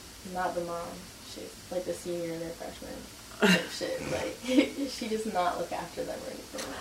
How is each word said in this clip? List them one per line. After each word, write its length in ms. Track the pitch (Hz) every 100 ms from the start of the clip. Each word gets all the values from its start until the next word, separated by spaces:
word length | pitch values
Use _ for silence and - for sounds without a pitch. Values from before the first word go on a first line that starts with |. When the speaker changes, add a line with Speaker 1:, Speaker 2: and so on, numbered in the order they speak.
| - - 190
Speaker 1:
Not 220 | 180 180 175
the 60 |
mom. 260 | 170 170 175 180 180 - -
She's, 180 | - - - -
like, 120 | 180
the 80 | 180
senior 380 | 170 175 175 170
and 100 | 165
the 80 | 165
freshman. 400 | 165 - - - - - - - -
Like, 280 | 208 175 -
Speaker 2:
<laughs> 20 |
Speaker 1:
shit, 300 | - - - 147
like, 800 | - - - 240 254 - - 277
<laughs> 0 |
she 200 | - 220
does 160 | 214 220
not 240 | 190 175 175
look 140 | 170
after 300 | - - - -
them 120 | - -
or 40 |
anything. 420 | - - - - -